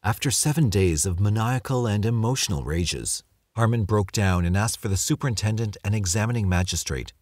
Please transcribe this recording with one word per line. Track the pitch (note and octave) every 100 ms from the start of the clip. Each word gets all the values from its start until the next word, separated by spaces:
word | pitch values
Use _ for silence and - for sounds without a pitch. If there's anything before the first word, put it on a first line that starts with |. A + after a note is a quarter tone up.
After | - A2+ C#3+
seven | - D3+ D3+ C#3
days | G2 F#2+ D#2+
of | G2 F2
maniacal | G2+ G#2+ A2+ B2+ - B2+ A#2+
and | G#2 G#2+
emotional | A#2 A2+ C3 - E2
rages, | B1 D#2+ E2 C2+ A1+ - - _ _ -
Harmon | A#2 A#2
broke | G2+ G#2+ G2
down | - G2 F2+
and | F2 F#2
asked | A2 -
for | A2
the | F#2+
superintendent | - D3+ C#3+ G#2 A2 G#2+ A2+ -
and | G#2
examining | G#2+ F#2+ A2 A2 A#2+ G2
magistrate | F2+ F#2 E2+ - C2+ A#1 _